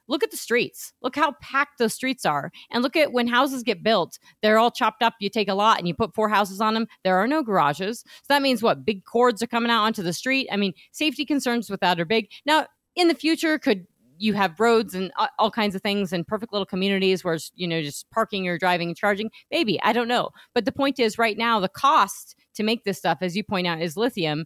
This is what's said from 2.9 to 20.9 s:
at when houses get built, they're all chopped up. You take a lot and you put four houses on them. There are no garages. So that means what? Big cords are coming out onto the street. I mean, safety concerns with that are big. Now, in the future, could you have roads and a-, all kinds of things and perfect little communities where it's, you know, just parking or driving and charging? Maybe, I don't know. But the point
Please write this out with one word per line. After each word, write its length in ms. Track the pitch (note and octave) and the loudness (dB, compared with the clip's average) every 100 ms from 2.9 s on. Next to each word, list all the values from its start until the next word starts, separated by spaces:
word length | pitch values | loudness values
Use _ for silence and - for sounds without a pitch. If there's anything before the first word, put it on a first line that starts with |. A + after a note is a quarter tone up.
| E4 | 2
at 160 | C#4+ | 2
when 140 | A#3+ A#3 | 2 0
houses 380 | A#3+ C#4 C4 | 2 2 -2
get 180 | A#3 F#3 | -4 -2
built, 380 | F#3 G#3+ D#3+ - _ _ | 2 2 0 -6 _ _
they're 160 | G#3+ A3 | 4 6
all 100 | A#3+ | 4
chopped 320 | - A3+ - | 2 -2 2
up. 140 | A3+ - | 0 0
You 100 | G3+ | -4
take 200 | A3+ G3+ | -2 0
a 60 | G3 | 2
lot 240 | G#3+ - | 4 4
and 80 | F3 | 0
you 80 | E3 | -2
put 180 | A3+ | -4
four 160 | - G#3+ | 0 2
houses 320 | G3+ G3 F#3+ | 2 0 0
on 140 | A3 A3+ | 0 0
them. 100 | A3 - | -4 -4
There 140 | F#3 F#3 | 0 2
are 100 | A3+ | 2
no 140 | D#4 | 0
garages. 600 | A3+ F#3+ D3 D3+ G3+ A#3 | 2 2 2 0 -4 -8
So 240 | - - - | -12 -10 0
that 140 | C#4 | 2
means 180 | C4+ A#3 | 2 2
what? 240 | A3 C#3+ C3 | 2 0 -2
Big 180 | G3 | -6
cords 380 | - A#3 B3 G#3+ | -2 2 2 2
are 60 | A#3 | -2
coming 240 | A#3 A#3 | -2 0
out 100 | A#3 | 2
onto 220 | G#3+ A3 | 0 0
the 100 | F3 | -4
street. 340 | D#3+ B3+ C4+ - | -4 -2 -2 -2
I 60 | G3+ | -2
mean, 160 | G3 - _ | -2 -4 _
safety 340 | - D#4 C4 C#4 | -4 -2 -2 -2
concerns 460 | C#4+ B3 A#3 G3 | -2 0 -2 -4
with 80 | G3 | -2
that 200 | F3+ F3 | 0 2
are 60 | E3 | 0
big. 240 | A3 G#3 - C#4+ | 0 -2 -6 0
Now, 220 | D#4 - _ _ F4 | 2 0 _ _ 0
in 120 | E4+ | 2
the 80 | - | 2
future, 420 | D#4 D#4+ D#4+ D#4 | 0 0 0 0
could 300 | C#4 G3 F3 _ _ E3 | 0 -2 -4 _ _ -4
you 140 | G#3+ | 0
have 260 | G3+ F#3 D#3 | 2 0 2
roads 360 | A#3 A3+ F#3+ F3+ | 4 4 2 -4
and 160 | F#3+ - | -6 -2
a-, 100 | G#3+ - | -2 0
all 140 | G#3 | 0
kinds 240 | - G#3 F#3 | 0 -2 -2
of 80 | |
things 280 | G#3 G3+ F#3 | -2 -2 0
and 140 | F3+ - | -4 -4
perfect 260 | G#3+ A3+ | -6 -6
little 140 | G#3 F#3+ | -6 -4
communities 580 | F#3 G3 G3 F#3+ F#3 | -2 0 2 2 2
where 120 | F3+ D#3+ | 0 -4
it's, 160 | - | -6
you 140 | - F3 | -8 -4
know, 160 | E3 | -4
just 260 | C#3+ - - | -4 -8 -6
parking 380 | A3+ A3+ G3 F#3 | -4 -2 -2 -4
or 100 | E3+ | -2
driving 300 | F#3 F3 E3+ | 0 0 -2
and 100 | E3 | -2
charging? 320 | G#3 G3 A3 - - | -2 -2 -4 -10 -6
Maybe, 280 | D#4+ A#3 D#3 | -2 0 0
I 100 | G#3 | 0
don't 140 | A3 A#3 | 0 0
know. 240 | A#3+ - - - A#3+ | -2 -4 -8 -8 -4
But 100 | G#3+ | -2
the 60 | |
point 280 | - C#4 | 0 -2